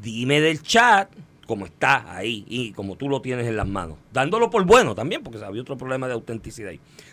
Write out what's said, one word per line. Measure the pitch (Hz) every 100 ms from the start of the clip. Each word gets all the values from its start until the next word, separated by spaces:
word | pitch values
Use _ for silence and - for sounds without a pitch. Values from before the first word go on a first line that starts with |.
Dime | 107 113 127 147
del | 156 151
chat, | - 226 240 202 196 - - _ -
como | 107 90
está | - 131 135 85
ahí | 90 113 107 -
y | 120 113
como | 95 98 90
tú | 139
lo | 135
tienes | 127 123 117
en | 107
las | 95
manos. | 98 82 78 -
Dándolo | 127 139 220 233
por | 226
bueno | 180 247 165
también, | 98 135 285
porque | 185 113
había | 104 104
otro | 127 131
problema | 131 131 131
de |
autenticidad | 117 - 110 113 - 101
ahí. | 80 - - -